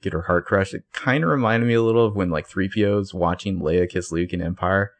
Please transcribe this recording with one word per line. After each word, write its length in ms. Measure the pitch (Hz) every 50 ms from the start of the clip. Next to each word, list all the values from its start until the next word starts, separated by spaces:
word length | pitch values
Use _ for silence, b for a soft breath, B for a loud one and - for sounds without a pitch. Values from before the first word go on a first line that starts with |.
| -
get 100 | 95 85
her 100 | 80 85
heart 220 | - 90 87 -
crushed, 280 | - 107 98 98 - -
it 100 | - - _ -
kinda 340 | - - 131 127 151 165
reminded 400 | 160 151 135 120 107 113 117 117
me 80 | 120 117
a 80 | 113 113
little 220 | 113 113 120 117
of 100 | 107 104
when, 160 | 101 95 87
like, 160 | 80 76 -
three 220 | - - 95 95 98
P 160 | - 107 104
O's 300 | 101 104 104 98 - -
watching 460 | 90 85 85 87 - - 104 95 87
Leia 280 | 78 76 82 90 90 87
kiss 240 | - 92 85 - 80
Luke 200 | 85 90 85 -
in 100 | 87 85
Empire. 500 | 82 90 - 92 90 95 98 101 104 -